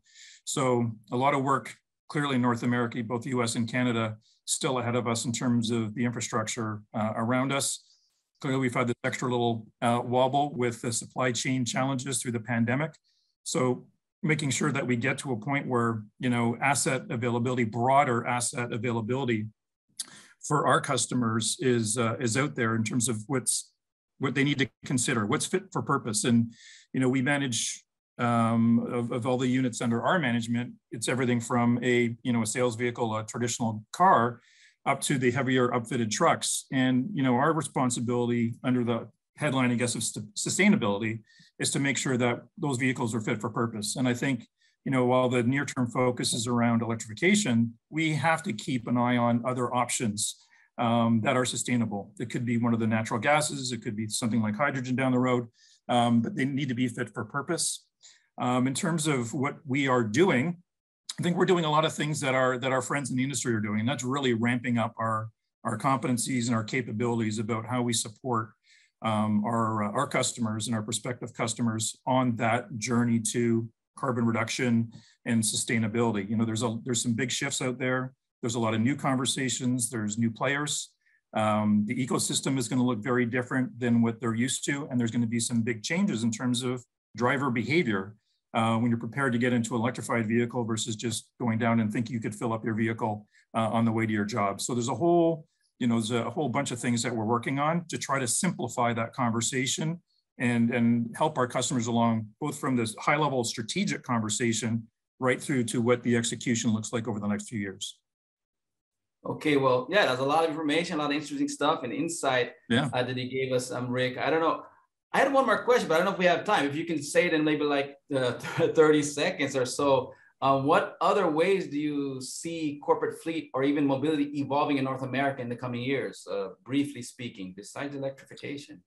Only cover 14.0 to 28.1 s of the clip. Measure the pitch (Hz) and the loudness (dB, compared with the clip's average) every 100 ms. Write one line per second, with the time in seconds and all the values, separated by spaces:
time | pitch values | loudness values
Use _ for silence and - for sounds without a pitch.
14 | _ _ 156 151 139 120 151 135 123 120 | _ _ 0 0 0 0 0 0 0 0
15 | 131 143 139 113 139 139 131 123 117 110 | 0 -2 -4 -6 -2 -4 0 0 0 -2
16 | 104 - 127 120 117 117 139 135 156 131 | -8 -4 0 2 0 0 0 2 0 -2
17 | - 123 120 117 123 127 113 113 123 135 | -2 -4 0 0 0 0 0 0 4 6
18 | 139 117 127 123 - 127 120 127 123 117 | 4 2 0 -2 -2 -4 -6 -4 -2 -2
19 | 107 131 127 110 107 - _ _ _ - | -2 -2 0 -2 -4 -12 _ _ _ -14
20 | - - - _ - 147 131 151 - 127 | -14 -18 -20 _ -2 0 4 2 2 -2
21 | - 127 117 113 110 - 131 120 107 123 | -2 0 0 0 -2 0 2 2 2 0
22 | 113 113 120 131 151 139 113 113 110 127 | 0 0 0 0 0 0 0 0 0 0
23 | 120 107 107 131 - - - _ _ _ | -2 -2 -2 -2 0 -4 -6 _ _ _
24 | _ - 135 139 143 139 117 _ - 127 | _ -4 -2 2 2 2 -2 _ -4 -2
25 | 135 117 104 151 - 185 - 143 110 139 | 0 0 2 0 0 -2 -2 -4 -2 -2
26 | 120 104 131 117 117 - - - _ 131 | -2 -2 4 4 2 -4 -20 -20 _ 0
27 | 131 127 127 143 135 110 - - _ _ | 2 2 2 0 0 -2 -4 -8 _ _
28 | _ | _